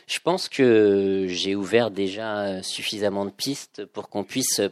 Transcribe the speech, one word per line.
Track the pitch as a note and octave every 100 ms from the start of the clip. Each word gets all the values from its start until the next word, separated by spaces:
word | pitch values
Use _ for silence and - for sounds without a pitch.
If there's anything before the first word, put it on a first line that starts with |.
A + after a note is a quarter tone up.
| -
Je | -
pense | D#3 F#3 -
que | - B2+ A2 G#2 G2 G2 F#2+ F#2
j'ai | F2+ F#2+ G2+
ouvert | F#2 A2+ A2
déjà, | F#2+ F#2+ G2+ A2 G#2
euh, | G2+ F#2
suffisamment | F#2 - - G#2+ G#2 G2+ G2+
de |
pistes | - C3+ C#3 - - G2
pour | - -
qu'on | G2+
puisse | G2 C3 - - G2+